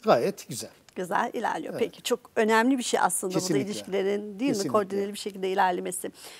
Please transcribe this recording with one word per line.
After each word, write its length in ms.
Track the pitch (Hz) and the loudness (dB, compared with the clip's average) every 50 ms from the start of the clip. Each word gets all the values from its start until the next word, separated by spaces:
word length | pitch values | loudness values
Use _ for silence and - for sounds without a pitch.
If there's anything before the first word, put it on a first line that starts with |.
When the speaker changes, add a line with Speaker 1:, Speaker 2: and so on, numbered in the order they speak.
| - | 4
Speaker 1:
gayet 440 | 220 165 120 127 190 190 - - - | 4 6 6 4 2 -2 -4 -10 -10
güzel. 220 | 143 107 110 95 - - _ _ - | -10 -8 -10 -10 -14 -20 _ _ -10
Speaker 2:
Güzel 360 | - 180 165 170 - 226 247 - | -8 -6 -2 0 0 0 0 -2
ilerliyor. 400 | 240 208 - - 170 - - 180 | -2 -2 -2 -2 -4 -6 -6 -4
Speaker 1:
Evet. 60 | 139 233 | -2 -4
Speaker 2:
Peki, 180 | 170 - - | -4 -4 -6
çok 180 | - - 247 - - - - | -4 -2 -2 -2 -4 -4 0
önemli 420 | - 220 214 226 220 226 254 277 247 | 2 4 6 6 6 6 4 2 2
bir 60 | 226 | 0
şey 160 | - - - | 0 2 2
aslında 320 | - 185 - - - 185 | 2 2 2 0 -2 -2
bu 40 | 180 | -2
da 40 | 170 | -2
Speaker 1:
Kesinlikle. 260 | 180 - 165 147 - 196 | 0 0 0 0 0 -2
Speaker 2:
ilişkilerin, 500 | 208 214 - - 185 196 190 196 202 208 | -4 -8 -6 -4 -2 0 0 0 0 -2
değil 100 | 208 208 | -4 -6
mi? 160 | 202 190 262 285 | -6 -4 -2 0
Speaker 1:
Kesinlikle. 220 | 233 202 196 - | 0 0 0 0
Speaker 2:
Koordineli 440 | 170 214 202 190 196 202 196 208 208 | 2 0 0 0 -2 -4 -4 -4 -6
bir 40 | - | -8
şekilde 300 | - 208 190 196 185 190 | -8 -8 -8 -4 -4 -2
ilerlemesi. 640 | 185 196 190 185 180 185 185 180 180 - - 175 - - - - - - | 2 2 2 2 2 0 -2 -6 -6 -6 -8 -10 -12 -12 -18 -18 -18 -18